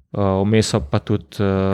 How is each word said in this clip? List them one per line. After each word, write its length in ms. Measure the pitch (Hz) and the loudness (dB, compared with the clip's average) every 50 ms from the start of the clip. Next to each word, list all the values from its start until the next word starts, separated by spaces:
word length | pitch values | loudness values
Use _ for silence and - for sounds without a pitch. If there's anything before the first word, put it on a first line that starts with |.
| _ _ | _ _
Eh, 80 | - - 101 98 95 95 | -6 -2 0 0 2 2
vmes 280 | 98 104 110 110 107 | 2 2 4 2 2
so 160 | - - 107 | 2 0 -2
pa 180 | - - - 104 | -2 -2 -4 -4
tudi, 240 | - - 107 101 - - - | -2 -2 -4 -4 -4 -8 -6
eh, 100 | - 104 98 95 95 95 95 | -4 -2 0 0 0 0 0